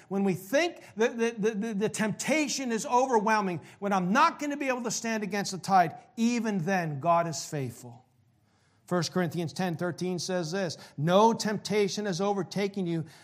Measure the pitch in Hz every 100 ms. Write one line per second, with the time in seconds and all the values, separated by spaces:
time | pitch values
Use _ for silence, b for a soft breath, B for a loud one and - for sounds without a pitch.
0 | - 196 196 180 - 277 339 - B -
1 | 226 247 233 233 208 214 226 196 214 -
2 | 214 - - 302 285 - 262 226 277 247
3 | 262 233 208 214 196 170 B B 202 196
4 | 180 233 320 - 294 285 277 254 240 -
5 | 226 220 208 202 190 185 - 190 170 -
6 | B - 226 240 226 202 160 190 165 143
7 | 165 170 170 156 - 151 127 113 123 120
8 | _ _ _ _ _ _ _ _ - 180
9 | 165 185 175 156 165 - 185 156 175 160
10 | 175 180 - 180 156 190 185 - B -
11 | 151 185 220 226 214 208 - 208 202 185
12 | 208 170 196 202 175 185 202 202 180 165
13 | 160 B